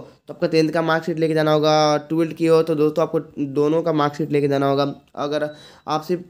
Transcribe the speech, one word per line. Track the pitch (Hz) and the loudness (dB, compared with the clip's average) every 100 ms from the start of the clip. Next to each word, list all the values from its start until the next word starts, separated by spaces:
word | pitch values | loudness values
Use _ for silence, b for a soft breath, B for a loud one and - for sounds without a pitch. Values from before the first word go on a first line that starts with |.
| B B - | B B -20
तो | |
आपका | 147 170 | -6 -2
टेंथ | 160 160 | 0 0
का | 165 | 0
मार्कशीट | 165 160 165 160 | 0 0 -2 -2
लेके | 160 | 0
जाना | 156 156 | 2 2
होगा, | 151 151 156 151 147 | 2 4 4 4 0
ट्वेल्थ | 147 160 165 | -2 -2 -2
किए | 156 165 | 0 2
हो | 160 | 4
तो | 160 | 4
दोस्तों | 151 151 151 | 2 0 0
आपको | 156 160 151 - 143 | -2 -2 -6 -6 -4
दोनों | 135 147 160 | 0 0 0
का | 165 | 0
मार्कशीट | 156 147 143 151 | 0 0 -2 -2
लेके | 143 143 | 0 0
जाना | 139 139 | 0 0
होगा। | 139 139 - _ - | 0 -2 -6 _ -8
अगर | 143 151 151 151 B B - | -6 -4 -6 -8 B B -6
आप | 151 | -6
सिर्फ | 151 175 180 | -4 -6 -2